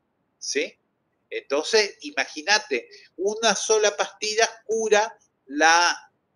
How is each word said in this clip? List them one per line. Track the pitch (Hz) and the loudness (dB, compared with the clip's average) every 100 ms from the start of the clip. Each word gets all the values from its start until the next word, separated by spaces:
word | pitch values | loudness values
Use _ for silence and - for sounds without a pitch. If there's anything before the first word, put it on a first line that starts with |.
| _ _ _ _ | _ _ _ _
¿sí? | - 139 185 _ _ _ _ _ - | -6 -6 -6 _ _ _ _ _ -12
Entonces, | 110 - 139 151 220 202 - | -12 -4 -4 0 0 0 -6
imagínate, | 147 139 131 151 156 208 - 120 - - - - | -10 -6 -6 -6 0 0 0 -6 -6 -20 -20 -6
una | 196 214 226 190 | -4 0 0 0
sola | - 220 208 208 | 0 2 2 0
pastilla | 185 - 214 214 226 - - | -6 -6 -6 0 0 -2 -6
cura | 226 220 208 226 - _ _ - | -4 2 2 2 -6 _ _ -10
la | 147 156 170 175 139 - _ _ | 2 4 6 4 0 -10 _ _